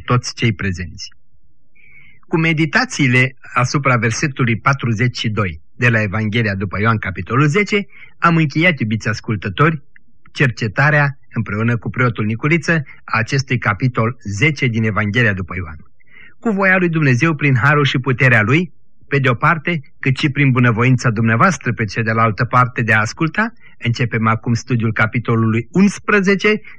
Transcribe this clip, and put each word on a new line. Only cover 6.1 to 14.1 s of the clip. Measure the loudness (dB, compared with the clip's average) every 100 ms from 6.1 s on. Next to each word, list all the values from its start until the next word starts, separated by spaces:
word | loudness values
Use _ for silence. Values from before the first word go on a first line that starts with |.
| -2 -2 -2 -2 -2
după | -6 -2
Ioan, | 0 0
capitolul | -2 -8 -2 0 2
zece, | 2 0 -2 -4 -12 -20 -2
am | 2 2
încheiat, | 2 2 2 2
iubiți | -2 -2 -2
ascultători, | -4 -4 -4 -4 0 2 0 -10 -20 -20 -20 -16
cercetarea, | -2 -2 0 -6 0 2 2 0 -4 -10
împreună | -8 -4 -2 -2 -2
cu | -4
preotul | -2 -2 0 -4
Niculiță, | -2 0 0 0 -2 -2 -14
a | -6 -4
acestui | -2 -2 -2 -2
capitol | -2 0 -2 0 -2